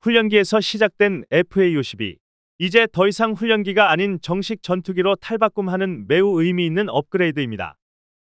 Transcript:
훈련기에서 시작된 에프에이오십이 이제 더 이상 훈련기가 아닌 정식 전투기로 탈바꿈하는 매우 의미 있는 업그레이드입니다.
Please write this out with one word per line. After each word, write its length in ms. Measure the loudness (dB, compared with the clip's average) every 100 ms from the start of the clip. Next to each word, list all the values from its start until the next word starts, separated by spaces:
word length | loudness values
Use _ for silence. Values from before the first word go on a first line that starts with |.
훈련기에서 600 | 2 2 4 2 4 0
시작된 640 | 0 0 -2 _ 0 0 -2
에프에이오십이 880 | 0 0 0 2 0 -4 -6 -10 -10 _ _ _ _
이제 280 | 0 2 2
더 160 | 2 0
이상 240 | 2 -2
훈련기가 580 | -2 0 0 0 2 4
아닌 300 | 4 0 -4
정식 400 | -4 -4 -4 -8
전투기로 540 | -4 -4 -2 -2 0 0
탈바꿈하는 920 | -4 -2 -2 -2 -4 -2 -4 -6 0
매우 320 | 2 2 2
의미 280 | 0 0 0
있는 200 | -2 -2
업그레이드입니다. 880 | -2 -2 -2 -2 -2 -4 -6 -10 -12 _ _ _ _